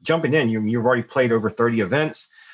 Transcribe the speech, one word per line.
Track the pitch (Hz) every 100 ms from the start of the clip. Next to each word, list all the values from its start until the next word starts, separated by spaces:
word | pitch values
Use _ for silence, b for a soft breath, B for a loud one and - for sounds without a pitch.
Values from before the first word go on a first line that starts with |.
jumping | - 165 151
in, | 151 123
you, | 110
you've | 107 120 113
already | 123
played | 117 139 123
over | 113 107
thirty | - 120 113
events. | 95 139 156 - - B B